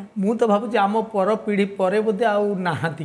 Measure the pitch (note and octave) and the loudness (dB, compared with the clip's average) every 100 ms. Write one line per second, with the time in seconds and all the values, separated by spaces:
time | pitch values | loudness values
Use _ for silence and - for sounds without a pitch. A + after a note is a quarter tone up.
0 | G3 G#3+ G3 A#3 A#3 G#3 A3+ A3 G3 A3 | -6 -4 -2 2 2 2 2 0 2 0
1 | G#3+ G3+ F#3+ G#3+ G#3+ G3+ G3+ G3+ F#3 G#3+ | -2 0 0 0 0 0 0 0 0 2
2 | G#3+ G3+ A3+ G#3 G#3 F#3+ F3+ C3 E3 C#3 | 0 0 2 2 0 0 -2 -2 -4 -4